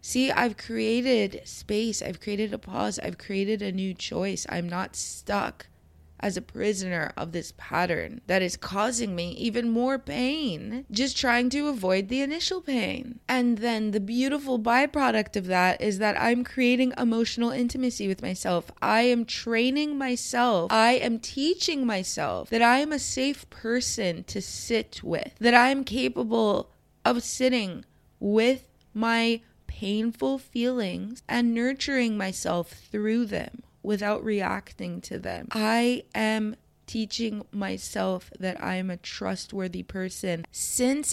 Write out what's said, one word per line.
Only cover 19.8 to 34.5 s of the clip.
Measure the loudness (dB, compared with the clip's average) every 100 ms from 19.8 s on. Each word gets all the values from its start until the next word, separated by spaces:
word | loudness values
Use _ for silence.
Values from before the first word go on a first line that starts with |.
| 0 -2
myself. | -2 -2 -2 2 4 4 4
I | 6 6
am | 6 2 -2
teaching | -4 -2 0 0 0 0
myself | 0 0 -2 -4 -2 -2 -2
that | 4
I | 6 6
am | 2
a | -2
safe | -2 0 0 -2 -10
person | -10 -2 0 0 -2 -2 -2
to | -6 -8
sit | -8 -10 -2 -2 -2 -8
with, | -4 -4 -4 0
that | 6
I | 8 8
am | 4
capable | -2 -2 -2 -2 0 2 4 2 -2 _ _ _
of | 0 0
sitting | -2 0 2 2 0 -6 -14 _ _ _
with | 2 4 4 2 -4 _ _
my | -4 0 2 2 0 -4 _ -14
painful | -8 -2 0 -2 0 -2 -2
feelings | -4 -2 0 0 -2 -4 -8 -10 -4
and | 0 2
nurturing | 2 0 -2 -2 0 2 0
myself | -4 -4 -2 -2 -2
through | -10 -8 -2 0 2 0
them | -2 -6 -12 -20 _
without | -2 0 0 0
reacting | 0 0 0